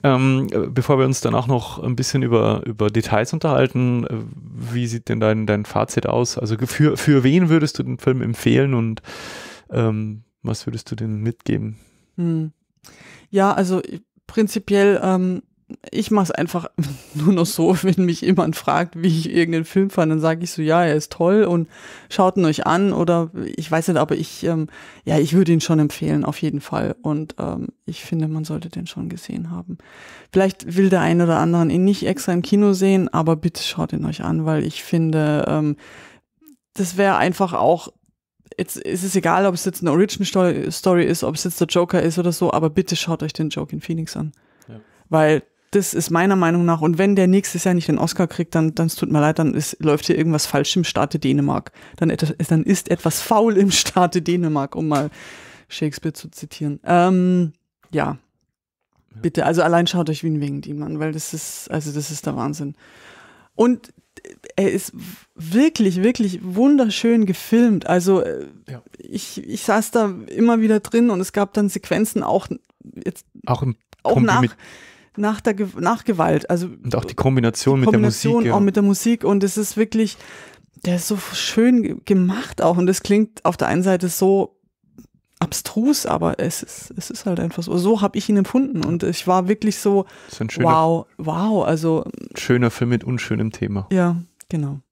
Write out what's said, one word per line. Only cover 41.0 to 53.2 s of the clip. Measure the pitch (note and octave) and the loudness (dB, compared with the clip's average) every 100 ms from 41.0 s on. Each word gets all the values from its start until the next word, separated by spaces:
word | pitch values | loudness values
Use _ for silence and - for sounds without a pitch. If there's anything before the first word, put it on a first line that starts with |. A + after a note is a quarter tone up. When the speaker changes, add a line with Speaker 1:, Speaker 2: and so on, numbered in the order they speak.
Speaker 2:
ist, | E3+ E3 | 2 0
ob | - | -2
es | D#3 | -4
jetzt | F#3 - | -6 -2
der | E3+ | 0
Joker | F3+ F3 F3+ | 2 2 0
ist | E3 E3 | 0 0
oder | F3 | -2
so, | E3 F3+ | 0 0
aber | - D#3+ | 2 0
bitte | D3+ E3+ | 0 -2
schaut | E3+ - D#3+ | -4 -4 -4
euch | D3+ | -6
den | - D#3 | -4 -6
Joaquin | D3+ C#3+ D3+ | -6 -8 -10
Phoenix | - E3 D#3+ | -8 -8 -6
an. | - D#3 _ _ _ - | -8 -10 _ _ _ -20
Speaker 1:
Ja. | A2+ _ _ _ | -20 _ _ _
Speaker 2:
Weil | D#3+ D#3 D3+ - _ _ | 2 4 2 -2 _ _
das | G3+ F#3 | 0 0
ist | - D#3+ | -4 0
meiner | E3 F#3+ | 2 4
Meinung | F#3+ E3+ F3 | 4 4 4
nach, | F3 E3 | 2 2
und | E3+ E3 | 2 2
wenn | G3 | 2
der | G3 F3+ | 4 4
nächstes | F#3+ - F3 | 4 2 -2
Jahr | F#3 | 0
nicht | F3+ D#3+ | 0 0
den | D3+ | 0
Oscar | E3 - E3+ | 0 0 -2
kriegt, | - E3 | -2 -2
dann, | E3 D#3+ | 0 0
dann | - E3 | 0 -2
es | |
tut | - - | -2 0
mir | D3+ | 2
leid, | D3 D#3+ | 2 2
dann | D#3 | 0
ist, | - D3+ - | 0 -6 -2
läuft | D#3 D3 | 0 0
hier | - E3+ | 2 0
irgendwas | D#3+ D3+ | 2 0
falsch | - C#3+ D3 | 0 -2 0
im | F#3+ | 0
Staate | E3 - C#3+ D3+ | 0 -2 -2 -2
Dänemark. | C#3 C#3+ C#3+ - - _ - - | 0 2 0 -2 -6 _ -20 -2
Dann | E3 | -2
et-, | - D3+ - D#3+ | 0 -2 -4 0
dann | D#3+ | 2
ist | - G3 - | 2 0 0
etwas | F3+ E3 - | -2 0 -4